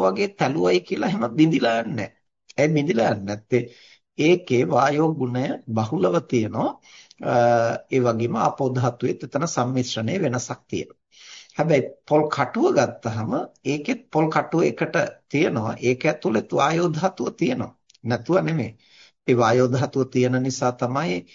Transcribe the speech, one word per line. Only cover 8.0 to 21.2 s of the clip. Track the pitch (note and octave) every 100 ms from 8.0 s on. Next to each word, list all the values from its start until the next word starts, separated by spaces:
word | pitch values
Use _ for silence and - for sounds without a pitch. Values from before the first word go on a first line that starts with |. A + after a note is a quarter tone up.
වගේම | B2 A2 A#2+ A3
ආපෝ | F#3+ - C3
ධාතුවේත් | B2+ B2 - C3 -
එතන | D3 C#3 E3
සම්මිශ්‍රණයේ | - B2 C3 B2 - A2 G3
වෙනසක් | D3+ B2 - A#2+ _
තියෙනවා. | F2+ - _ _ _ - - -
හැබැයි | - D#3+ C#3+ - -
පොල් | - D3+ D3+
කටුව | - C3 A3+ F4+
ගත්තාම | D#4+ - - A2+ A2 A2+ C#4 F#4 _
ඒකෙත් | C3+ D3 F#3 C4 -
පොල් | - D#3+
කටුව | D#3 - E3
එකට | D#3 - D#3+ E3+ - - _
තියෙනවා. | C#3 F3 A#2+ A2 A2+
ඒක | A#2+ B2+
ඇතුළේ | D#3+ - - A2 -
වායෝ | C#3 C#3+ E3 F3
ධාතුව | D#3 F#3 - -
තියෙනවා. | - E3 B3 G#2 - _ _
නැතුව | A2+ A#2+ A#2 F3
නෙමෙයි. | D#3 D#3+ G#2+ - _ - - _ -
ඒ |
වායෝ | A#2+ A2+ B2 B2+
ධාතුව | B2+ C#3 C3+
තියෙන | C3 C3 B2+ B2+
නිසා | C3 C3 B2+
තමයි, | B2 B2 C3+ F3 F3+